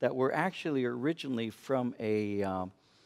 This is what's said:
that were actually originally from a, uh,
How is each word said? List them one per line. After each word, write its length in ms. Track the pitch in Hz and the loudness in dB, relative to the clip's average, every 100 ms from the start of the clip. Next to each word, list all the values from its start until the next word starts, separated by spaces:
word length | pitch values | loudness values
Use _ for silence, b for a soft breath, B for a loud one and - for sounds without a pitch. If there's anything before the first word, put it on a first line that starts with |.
that 140 | 151 | 0
were 180 | 135 131 | 2 2
actually 500 | 156 185 - 165 139 | 2 0 -2 -2 0
originally 640 | 123 120 135 165 139 120 113 | 0 0 -2 -2 -2 -2 -4
from 460 | - - 131 123 - | -6 -2 0 0 -2
a, 440 | 110 107 104 101 | 0 2 0 0
uh, 240 | 98 92 92 - b b | 0 0 -4 -8 b b